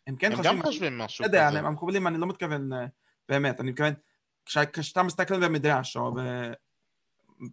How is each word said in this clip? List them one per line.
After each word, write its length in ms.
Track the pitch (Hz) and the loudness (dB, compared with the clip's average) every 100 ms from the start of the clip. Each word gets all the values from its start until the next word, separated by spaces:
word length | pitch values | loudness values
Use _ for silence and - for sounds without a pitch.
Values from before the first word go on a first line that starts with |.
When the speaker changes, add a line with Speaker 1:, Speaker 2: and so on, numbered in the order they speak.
| - | -10
Speaker 1:
הם 80 | 131 | -2
כן 160 | 208 | 0
Speaker 2:
הם 60 | - | 2
Speaker 1:
חושבים 160 | 170 | 2
Speaker 2:
גם 60 | - | 2
Speaker 1:
על 40 | 294 | 0
Speaker 2:
חושבים 320 | 247 170 123 | -2 -2 -4
משהו 280 | 110 - 214 | -6 -4 2
Speaker 1:
בסדר, 220 | 185 151 | 6 6
Speaker 2:
כזה. 100 | 147 | 4
Speaker 1:
המקובלים, 480 | 151 151 175 196 180 | -2 -2 -2 0 0
אני 100 | 165 | 0
לא 100 | 175 | -2
מתכוון, 460 | 185 165 147 135 | -4 -4 -2 -4
אה, 120 | 127 123 - _ _ - | -6 -8 -12 _ _ -2
באמת, 300 | 139 139 123 | 0 0 -2
אני 120 | 127 | -4
מתכוון, 220 | 127 151 147 _ _ _ _ - | 0 0 0 _ _ _ _ -4
כש-, 120 | 151 | 0
כשאתה 460 | 147 - 147 185 | 0 -2 -4 0
מסתכל 360 | 180 170 180 190 | 0 0 0 2
במדרש, 580 | 175 156 147 135 131 123 | 2 2 2 2 0 -4
או 160 | 123 | -4
ב-, 380 | 123 127 123 120 117 _ _ _ _ _ _ _ _ 123 | -4 -4 -6 -8 -10 _ _ _ _ _ _ _ _ -12